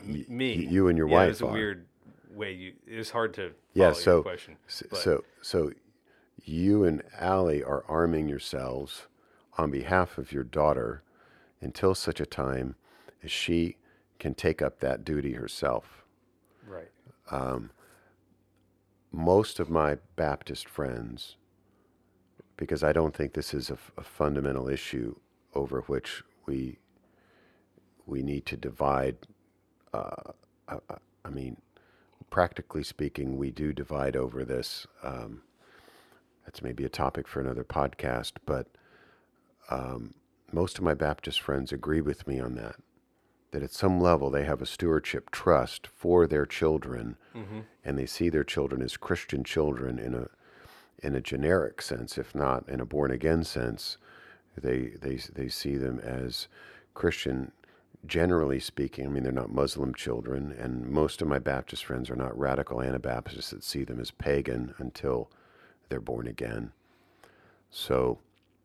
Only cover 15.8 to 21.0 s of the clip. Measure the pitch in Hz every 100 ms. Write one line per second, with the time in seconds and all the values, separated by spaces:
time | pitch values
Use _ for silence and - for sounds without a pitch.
15.8 | - - _ _ _ _ _ _ 107 92
16.8 | 82 _ - - - 69 65 64 53 -
17.8 | - - _ _ _ _ _ _ _ _
18.8 | _ _ _ 80 82 95 107 - 80 80
19.8 | 76 71 - - 78 71 - 65 - -
20.8 | 69 60